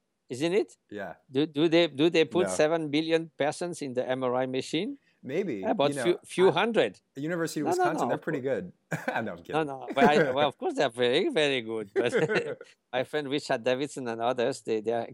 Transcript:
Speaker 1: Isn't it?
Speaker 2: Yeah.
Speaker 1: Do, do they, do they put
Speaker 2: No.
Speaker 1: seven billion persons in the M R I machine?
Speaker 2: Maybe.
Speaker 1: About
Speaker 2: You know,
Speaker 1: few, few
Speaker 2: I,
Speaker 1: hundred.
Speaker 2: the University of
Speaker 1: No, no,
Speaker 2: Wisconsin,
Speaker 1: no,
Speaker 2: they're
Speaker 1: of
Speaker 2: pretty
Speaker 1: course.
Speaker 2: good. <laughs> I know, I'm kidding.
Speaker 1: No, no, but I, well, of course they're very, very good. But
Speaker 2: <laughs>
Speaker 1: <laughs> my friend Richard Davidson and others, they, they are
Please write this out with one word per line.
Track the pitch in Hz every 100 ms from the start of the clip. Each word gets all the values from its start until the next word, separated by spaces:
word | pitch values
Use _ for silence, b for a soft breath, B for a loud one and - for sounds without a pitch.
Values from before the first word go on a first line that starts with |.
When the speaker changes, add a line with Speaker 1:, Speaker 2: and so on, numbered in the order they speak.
| _ _ -
Speaker 1:
Isn't | 123 160
it? | 196 - - -
Speaker 2:
Yeah. | 101 92 80 _
Speaker 1:
Do, | 131 160
do | 143 165
they, | 165 170
do | 135 160
they | 160 147
put | 160 185
Speaker 2:
No. |
Speaker 1:
seven | 180 151 165 156
billion | 143 160 165 165 -
persons | 143 147 175 165
in | 139
the | 123 127
M | 131
R | 127 127
I | 131
machine? | 131 - 151 220 285 _ _
Speaker 2:
Maybe. | - 151 202 107
Speaker 1:
About | 196 214 143
Speaker 2:
You | 139
know, |
Speaker 1:
few, | 143 175 -
few | - 185
Speaker 2:
I, | 165
Speaker 1:
hundred. | 220 208 120 - _ -
Speaker 2:
the |
University | 151 175 160 160
of | 147
Speaker 1:
No, |
no, | 359
Speaker 2:
Wisconsin, | 359 311 131
Speaker 1:
no, |
Speaker 2:
they're | 147
Speaker 1:
of |
Speaker 2:
pretty | - 151
Speaker 1:
course. | 127 117 90 - -
Speaker 2:
good. | 165 -
<laughs> | 123
I |
know, | 110
I'm | 85
kidding. | 82 147
Speaker 1:
No, |
no, | 151 135 123 131
but |
I, | 143 151 143
well, | 127 147
of | -
course | 359 277
they're | 139 113 123
very, | 139 330
very | 220 147 131
good. | 110 113 104 -
But | 120
Speaker 2:
<laughs> | 247 156 196 147 131 B B
Speaker 1:
<laughs> | _
my | 127
friend | 127 151 143
Richard | 143 - 131
Davidson | 117 127 147 - 123
and | 113
others, | 117 127 120 135
they, | - 110
they | 107
are | 117 113